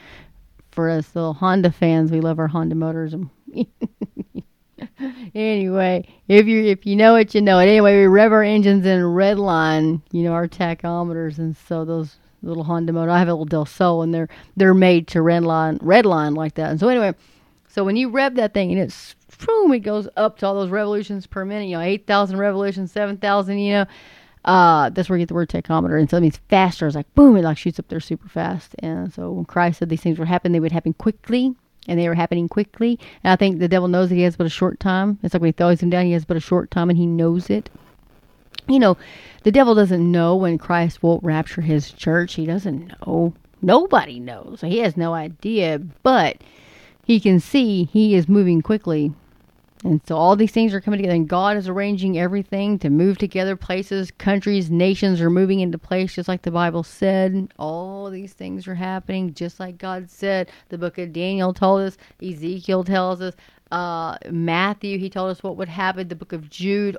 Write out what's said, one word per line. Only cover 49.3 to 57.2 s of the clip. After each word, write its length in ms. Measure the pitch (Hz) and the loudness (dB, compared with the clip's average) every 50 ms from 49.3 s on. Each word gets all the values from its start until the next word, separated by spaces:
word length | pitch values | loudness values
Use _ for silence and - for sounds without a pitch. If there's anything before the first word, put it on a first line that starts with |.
| _ _ _ _ _ _ _ _ _ _ | _ _ _ _ _ _ _ _ _ _
And 200 | - 180 165 156 - | -4 -2 -2 -2 -2
so 80 | - 170 | -4 -2
all 220 | 160 165 180 202 | 0 2 4 4
these 160 | 202 220 202 | 4 2 0
things 220 | - 226 226 220 196 | 0 0 0 0 -2
are 60 | 196 | -4
coming 160 | 185 208 208 202 | -4 -4 -4 -2
together, 160 | 196 180 175 | -2 0 0
and 120 | 170 160 | 0 0
God 300 | 151 180 180 190 202 208 | 0 -2 -2 0 0 -2
is 100 | 208 185 | -2 -4
arranging 520 | 190 180 196 202 202 202 185 190 190 185 165 | -6 -6 -4 -4 -4 -4 -2 -2 -2 -2 -2
everything 600 | 175 180 190 202 190 - - 196 202 208 208 185 | -2 -2 -2 -4 -6 -6 -6 -6 -4 -4 -4 -2
to 100 | - 147 | 0 0
move 260 | 143 156 175 196 190 | 2 2 2 2 0
together. 400 | - 208 196 - 190 185 190 190 | 0 -4 -4 -4 -4 -4 -4 -6
Places, 540 | 185 - - 185 185 196 - 202 196 190 170 | -8 -8 -6 -6 -6 -6 -6 -6 -6 -6 -8
countries, 600 | - - - 196 202 196 185 208 202 196 180 160 | -10 -6 -2 0 0 0 0 0 0 0 0 0
nations 520 | 170 170 180 190 196 185 202 196 185 170 | 0 0 2 2 0 0 0 0 0 2
are 80 | 170 170 | 2 2
moving 300 | 175 180 190 185 196 196 | 2 2 2 2 0 0
into 180 | 185 180 160 - | -2 -4 -6 -8
place, 360 | - - 185 185 185 185 - | -8 -6 -4 -4 -4 -4 -6
just 140 | - 175 - | -8 -8 -6
like 140 | 185 180 | -6 -6
the 80 | - 180 | -6 -6
Bible 320 | 170 175 175 170 165 170 | -4 -2 -2 -2 -4 -6
said. 680 | 160 - - - 202 196 190 190 | -8 -8 -8 -4 -2 0 0 0